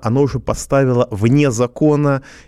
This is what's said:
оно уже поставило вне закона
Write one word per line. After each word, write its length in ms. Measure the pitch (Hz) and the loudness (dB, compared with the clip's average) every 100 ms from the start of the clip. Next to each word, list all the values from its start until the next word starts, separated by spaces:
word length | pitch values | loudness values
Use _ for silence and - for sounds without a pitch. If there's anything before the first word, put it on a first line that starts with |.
оно 200 | 110 127 | -2 0
уже 180 | 139 127 | 0 -2
поставило 680 | - 110 - 139 131 120 120 | -6 -8 -2 0 2 0 -2
вне 400 | 98 117 143 143 | 0 2 2 2
закона 680 | 113 120 - 151 147 143 135 - - | 0 -4 0 2 2 0 -2 -6 -20